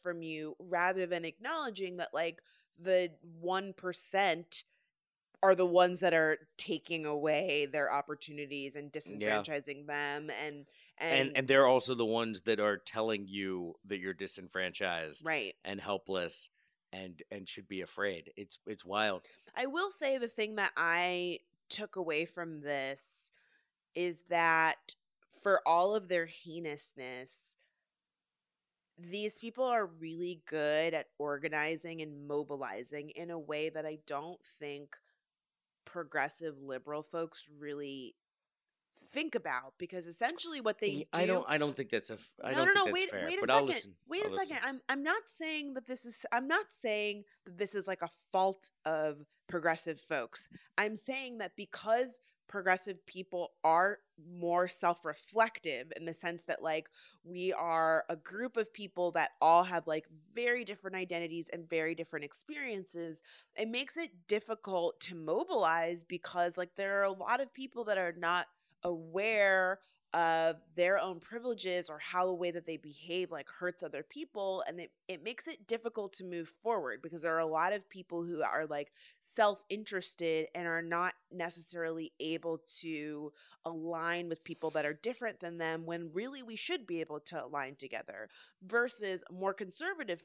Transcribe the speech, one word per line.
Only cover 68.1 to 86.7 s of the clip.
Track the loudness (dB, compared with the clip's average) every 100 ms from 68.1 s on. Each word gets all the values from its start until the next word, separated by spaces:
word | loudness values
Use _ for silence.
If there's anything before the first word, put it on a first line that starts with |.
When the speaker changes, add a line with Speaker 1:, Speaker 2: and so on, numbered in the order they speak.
| 0
Speaker 1:
not | 2 2 0 _ _ _ -4
aware | -4 -4 -2 2 4 6 6 4 0 _ _ _
of | 2 4 4 4 0 _ 2
their | 4 6
own | 2 -4
privileges | -8 -6 -4 -2 0 -2 -2
or | -10
how | -4 2 2
the |
way | 2 -2
that | -2 -6
they | -8
behave, | -10 -18 -4 -2 -2
like, | -6 -10
hurts | -4 -4 -4
other | -8 -8
people. | -10 -12 -10 -4 -2 -2 -4
And | -6
it, | -12 _ -12
it | -8
makes | -8 -8 -10
it | -12 -6
difficult | -4 -4 -6 -6
to | -8 -8
move | -8 -8 _
forward | 0 0 0 -6
because | -8 -4
there | 0 2
are |
a | 2
lot | 2 2
of | 0 -6
people | -18 -6 -4
who | -2 0
are, | 0 0 -2
like, | -4 -6 _ -20 _
self-interested | -6 4 4 4 -6 -6 -4 -4 -4 -2 2 2 0 -2
and | -2
are | -2
not | 0 0 0 -2 _
necessarily | -6 -6 -4 -6 -4 -4 -4 -6 _
able | -4 -2 -2 -4 -6 -10
to | -6 -6 -6 -6 -10 -12 -20 -12 -8
align | -6 -4 -2 0 -2 -2
with | -6
people | -6 -6 -2
that | 0 -2
are |
different | -2 -6 -4 -8 -6
than | -10 -4
them | -2 -2 -4
when | -6 -4
really | -6 -6 -8
we | -12 -8
should | -4